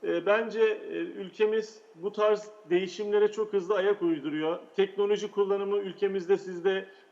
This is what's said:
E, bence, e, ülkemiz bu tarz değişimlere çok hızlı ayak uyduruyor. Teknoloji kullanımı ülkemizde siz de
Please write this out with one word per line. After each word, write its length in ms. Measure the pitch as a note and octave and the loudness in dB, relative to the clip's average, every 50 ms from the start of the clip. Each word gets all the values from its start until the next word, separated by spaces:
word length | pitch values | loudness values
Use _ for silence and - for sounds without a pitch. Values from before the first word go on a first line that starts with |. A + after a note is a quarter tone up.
| - | -4
E, 220 | E3 E3+ E3+ E3 | -2 -2 0 2
bence, 360 | G3 G#3 A3+ A3+ A3 G3 A3+ A3 | 2 2 2 0 -2 0 2 2
e, 300 | A3 G#3 - - - E3 | 2 2 -2 -6 -8 -6
ülkemiz 840 | E3 E3+ F3+ - G3+ G3 F3+ - - G#3+ G#3+ A3 A3 G3+ - - - - - - | -6 -6 -8 -8 -10 -12 -10 -2 0 0 2 2 0 -2 -4 -10 -20 -20 -20 -14
bu 160 | E3 F3 G3+ | -10 -10 -6
tarz 380 | G3+ G#3 G#3 G#3+ G#3+ G3 - - - - - D3+ | -2 0 2 2 2 2 -2 -8 -18 -18 -4 0
değişimlere 640 | F3 F#3 F#3+ F#3 - G#3 G#3 G#3 G#3 G#3 G#3+ G#3 | 0 0 0 -2 -6 -6 -2 0 4 4 4 4
çok 220 | G#3 A3 G#3+ G#3+ G3 | 2 -2 -4 -2 -2
hızlı 220 | G3 F3 F3+ G#3+ | -2 0 0 0
ayak 260 | F3+ F#3+ G#3 G3+ G3+ | 2 2 2 2 2
uyduruyor. 580 | E3+ E3+ D#3+ D3 C3+ D3 D3 D#3 D#3 D#3+ F3 F3 - - - | 2 0 0 0 -2 -4 -4 -2 0 -2 -2 -4 -6 -4 0
Teknoloji 560 | G3 G3 G3 - G3 G3+ G3+ G#3 G3 G#3 G3+ | 0 0 0 0 0 0 2 0 0 -2 -2
kullanımı 460 | - G3+ G3+ F#3+ G3+ G3 G3+ G3 G3+ | 0 0 0 2 0 0 0 -2 -2
ülkemizde 600 | G3+ G3 F#3+ - - G3+ G3 G3 F#3+ E3+ F3 G3 | -2 -2 -4 -4 -2 -2 0 0 -2 0 2 2
siz 280 | - - F#3 F3+ F3 E3 | 2 0 -4 -8 0 0
de 200 | G3 F#3+ F#3+ F#3+ - - - - _ | 2 2 2 -2 -6 -14 -20 -20 _